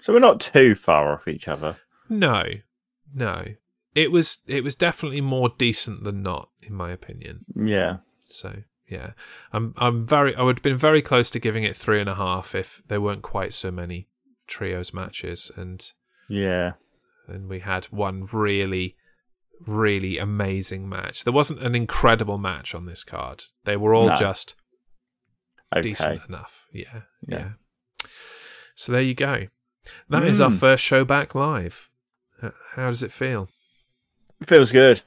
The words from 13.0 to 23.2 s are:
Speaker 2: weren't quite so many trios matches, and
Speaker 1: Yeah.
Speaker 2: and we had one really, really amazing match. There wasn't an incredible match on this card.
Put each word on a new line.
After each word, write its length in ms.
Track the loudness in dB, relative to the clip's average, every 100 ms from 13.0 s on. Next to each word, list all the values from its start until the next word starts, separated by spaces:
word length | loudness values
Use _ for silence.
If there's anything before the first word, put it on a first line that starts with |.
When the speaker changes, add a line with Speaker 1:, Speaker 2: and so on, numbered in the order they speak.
Speaker 2:
weren't 220 | -4 -6
quite 300 | -6 -6 -6
so 200 | -6 -8
many 340 | -8 -10 -10 -14 _ _ _ _
trios 480 | -10 -8 -6 -8
matches, 560 | -10 -12 -12 -12 -10 -12 -12
and 280 | -14 -12 -16 _ _ _ _
Speaker 1:
Yeah. 460 | -4 0 0 -2 -6 _ _ _ _ -18
Speaker 2:
and 220 | -16 -12
we 100 | -12
had 280 | -8 -8 -8
one 400 | -6 -6 -6 -8
really, 640 | -4 -2 -2 -2 -4 -6 -10 _ _ _ _ _ _ -8
really 500 | -2 0 0 -4 -4
amazing 720 | -4 -2 -2 -4 -6 -10 -10
match. 360 | -10 -10 -6
There 80 | 0
wasn't 280 | 0 0 -2
an 100 | -2
incredible 640 | -2 0 2 4 4 2 -4
match 340 | -4 -6 -10
on 140 | -12 -12
this 160 | -14
card. 400 | -12 -10